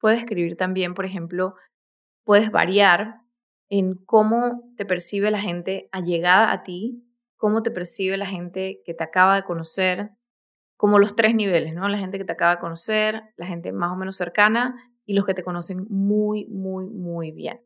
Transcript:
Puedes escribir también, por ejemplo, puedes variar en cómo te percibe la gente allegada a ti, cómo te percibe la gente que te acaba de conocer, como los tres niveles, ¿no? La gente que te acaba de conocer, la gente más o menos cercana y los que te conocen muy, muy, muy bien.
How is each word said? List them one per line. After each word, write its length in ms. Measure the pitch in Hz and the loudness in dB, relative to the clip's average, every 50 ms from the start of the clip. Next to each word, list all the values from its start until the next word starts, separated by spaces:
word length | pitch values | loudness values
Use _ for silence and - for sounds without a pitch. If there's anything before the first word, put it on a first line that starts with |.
| - | 4
Puedes 140 | 214 220 240 | 4 2 2
escribir 400 | 233 - 196 175 170 170 175 - | 0 -6 -4 -2 -2 -4 -2 -2
también, 340 | 185 185 185 185 180 175 180 | -2 -2 0 -2 -2 -4 -4
por 140 | 202 185 | -6 -6
ejemplo, 480 | 190 185 185 170 165 170 180 185 190 190 _ _ _ _ _ _ _ _ _ _ _ _ _ _ | -6 -6 -8 -8 -8 -4 -4 -4 -4 -4 _ _ _ _ _ _ _ _ _ _ _ _ _ _
puedes 260 | - 208 202 220 214 | 6 6 6 6 4
variar 720 | 208 - 165 - 190 202 202 190 175 175 214 220 226 - _ _ _ _ _ _ _ _ _ _ | 2 2 2 4 4 6 6 6 6 4 2 -4 -10 -18 _ _ _ _ _ _ _ _ _ _
en 240 | 196 202 190 185 190 | 0 0 0 0 -2
cómo 760 | 185 _ _ - 220 214 214 226 233 240 240 247 240 - - _ | -6 _ _ 4 4 6 6 2 2 0 -2 -4 -6 -12 -18 _
te 80 | _ 202 | _ -4
percibe 460 | 196 185 175 175 - - 202 196 214 | -4 -2 -2 -2 -2 -2 0 0 0
la 100 | 214 202 | 0 0
gente 480 | 196 208 175 175 170 185 190 190 - _ - | -2 -4 -4 -4 -4 -6 -6 -6 -8 _ -8
allegada 600 | 190 180 170 175 165 165 180 180 196 226 - - | -6 -4 -2 -2 0 4 4 6 6 6 4 2
a 100 | 185 - | -2 -4
ti, 400 | - 180 180 196 240 240 240 _ _ _ _ _ _ _ _ | -8 -8 -6 -6 -6 -8 -10 _ _ _ _ _ _ _ _
cómo 240 | - 208 208 226 220 | 0 2 2 2 0
te 80 | 233 | -2
percibe 480 | - 180 175 175 - - 190 185 190 196 | -4 -4 -6 -6 -4 -2 -2 -2 -2 -2
la 80 | 196 | -4
gente 560 | 190 196 175 175 175 175 190 190 190 190 - _ | -6 -6 -8 -8 -8 -6 -6 -6 -6 -8 -10 _
que 80 | - 165 | -12 -6
te 100 | - 165 | -6 -6
acaba 320 | 156 - 190 185 190 196 | -2 4 4 6 6 6
de 100 | 196 196 | 2 2
conocer, 680 | 196 175 165 160 160 - - 190 185 180 190 208 208 _ _ _ _ _ _ _ _ _ _ _ _ _ | -2 -6 -6 -6 -6 -4 -2 0 0 0 -2 -6 -10 _ _ _ _ _ _ _ _ _ _ _ _ _
como 220 | _ - 202 208 202 | _ 2 6 6 6
los 180 | 202 202 - | 6 4 4
tres 180 | - 220 220 233 | 2 2 2 2
niveles, 380 | 220 214 202 185 165 147 160 160 | 2 0 2 2 0 0 0 -6
¿no? 160 | 170 185 202 | -4 -4 -2
La 80 | 202 | -2
gente 220 | 208 196 185 190 190 | -2 -4 -6 -6 -8
que 80 | 196 | -8
te 60 | 190 170 | -8 -4
acaba 240 | 165 175 170 175 | 0 2 2 2
de 40 | 175 | 0
conocer, 640 | - 175 165 165 - - 214 214 214 214 214 220 - _ _ - | -2 -8 -8 -8 -6 -2 0 0 0 0 -2 -6 -12 _ _ -14
la 80 | 170 | -10
gente 260 | 180 180 170 165 185 190 | -10 -10 -8 -8 -8 -6
más 200 | 196 175 175 180 | -4 -4 -4 -4
o 40 | |
menos 180 | 185 190 190 190 - | -6 -8 -8 -6 -6
cercana 580 | 185 175 - - 208 214 220 233 247 254 247 - - _ _ _ _ | -8 -4 2 4 4 4 4 2 -2 -2 -6 -10 -18 _ _ _ _
y 80 | - 202 | -2 0
los 100 | 196 196 | 0 2
que 80 | - 190 | 0 -2
te 100 | 185 175 | -2 -2
conocen 440 | 185 175 175 170 - 190 180 185 220 | -6 -6 -6 -6 -6 -8 -8 -8 -4
muy, 560 | 202 196 196 202 208 208 214 208 214 214 208 - | -2 0 0 2 2 2 2 0 -2 -4 -6 -8
muy, 420 | 214 190 190 190 190 185 185 185 | -10 -8 -6 -6 -6 -6 -8 -8
muy 420 | - 185 180 175 170 170 165 160 156 | -10 -8 -8 -6 -6 -6 -6 -8 -10
bien. 300 | 160 156 - - - _ | -10 -10 -10 -10 -12 _